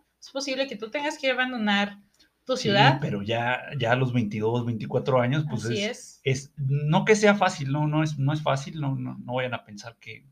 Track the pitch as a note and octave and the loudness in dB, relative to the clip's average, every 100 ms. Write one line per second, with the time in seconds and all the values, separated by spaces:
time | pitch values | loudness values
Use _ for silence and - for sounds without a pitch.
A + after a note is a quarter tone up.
0 | _ _ - C4+ C4+ C4 C4+ G#3 A3 - | _ _ -12 -8 -4 -4 -4 -6 -8 -6
1 | D4 G3+ C4+ B3+ B3+ B3 G#3 G3+ G3+ - | -4 -2 -2 0 -2 -2 0 2 0 -6
2 | _ _ _ _ - G#2 - G2 A3+ - | _ _ _ _ -4 -2 2 6 6 4
3 | C#3 G2+ G2+ A2+ A#2+ B2+ - C#3 A2+ B2 | 0 -2 -2 0 0 -2 -4 -2 2 2
4 | C3 A#2+ G#2 G#2 A2 A#2+ A#2+ A2 G#2+ - | 2 2 0 0 0 0 -2 -4 -2 -2
5 | - B2+ A#2+ D3+ D3 G#2+ G#2+ G#2+ G2+ - | 2 2 2 0 -2 -4 -2 -2 -4 -6
6 | - - C3+ B2+ - - C3+ C#3+ D3 F3+ | -16 -6 -4 -4 -4 -6 -2 -2 2 2
7 | G3+ G#3+ G#3 G3+ F#3 F3 C3+ D3 D3+ D3+ | 4 6 6 6 2 0 -2 0 2 2
8 | D#3 D3 C3+ D3+ D3+ C#3 D#3+ D#3+ C#3 C3 | 0 0 0 0 0 -2 -2 -6 -4 -4
9 | B2+ B2+ B2 B2 B2+ A#2 - G#2 A#2 A2+ | -6 -10 -6 -4 -4 -6 -10 -18 -16 -18
10 | A2+ A2 C#3 | -18 -20 _